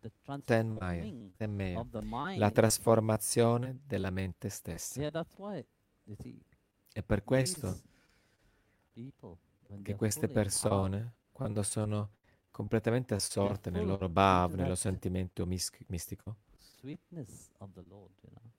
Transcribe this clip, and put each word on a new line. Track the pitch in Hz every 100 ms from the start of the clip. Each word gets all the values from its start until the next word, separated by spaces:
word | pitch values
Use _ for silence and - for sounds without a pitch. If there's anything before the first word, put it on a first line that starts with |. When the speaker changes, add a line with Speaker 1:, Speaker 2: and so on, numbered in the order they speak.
Speaker 1:
the | 110 _
Speaker 2:
Tenmaya, | - 139 - 113 113 110 90 87
Speaker 1:
transforming | 135 143 101 92
Speaker 2:
Tenmaya, | 107 101 95 87
Speaker 1:
of | 120
the | 113
Speaker 2:
la | 107 117 147
Speaker 1:
mind. | 190 104
Speaker 2:
trasformazione | 107 110 - - 113 110 107 - - 117 120 127 131 -
della | 101 95
mente | 92 95 85 107
stessa. | - - 82 - 123
Speaker 1:
Yeah, | 151
that's | 160 165 -
why, | 196 190 117 _ _ _
you | - 104
see, | - - _ _ _ _ _
Speaker 2:
E | -
per | - 104
questo | - 131 131 180 113
Speaker 1:
these | 90 - _ _ _ _ _ _ _ _ _ _
people, | - 127 - - 85 _ _ _
when | 101
Speaker 2:
che | 101
Speaker 1:
they're | 104
Speaker 2:
queste | 110 104 -
Speaker 1:
fully | -
Speaker 2:
persone, | 101 - 104 101 95 98
Speaker 1:
involved, | 117 - _
Speaker 2:
quando | - 127 107
sono | 104 - 107 104 104 _ _ _ _
completamente | - 104 113 113 117 127
assorte | 104 - - 101 101 -
nel | 90
Speaker 1:
they're | 90
full | 95
Speaker 2:
loro | 95
bhav, | 85 98 92 90
Speaker 1:
into | 92
Speaker 2:
nello | 87
Speaker 1:
that | 90
Speaker 2:
sentimento | - 95 92 92 90 - 87
mis-, | 92 - - -
mistico, | 90 - 101 - 110 _ -
Speaker 1:
sweetness | - - 131 160 _ 175 110 - - _
of | 101
the | 92 90
Lord, | 98 90 95
you | -
know. | - 113